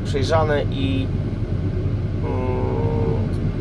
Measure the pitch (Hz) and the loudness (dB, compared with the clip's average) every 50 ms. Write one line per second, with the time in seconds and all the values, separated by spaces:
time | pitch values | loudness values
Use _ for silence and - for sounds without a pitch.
0 | - 139 147 143 135 143 156 160 156 147 147 143 131 131 139 139 135 135 135 135 | 0 0 0 0 2 4 4 4 4 4 2 2 0 0 0 0 0 2 2 0
1 | 135 - - - - - - - - - - - - - - - - - - - | 0 0 -2 -2 -2 -2 -2 -2 -2 -2 -2 -2 -2 -2 -2 0 0 0 0 0
2 | - - - - - - - 127 - - 101 107 104 104 107 113 107 - - - | -2 -2 -2 -2 -2 -2 -2 -2 0 0 0 0 0 0 0 0 0 0 0 2
3 | - 113 113 113 - - - - - - - - | 2 2 2 0 0 0 -2 0 -2 -2 0 0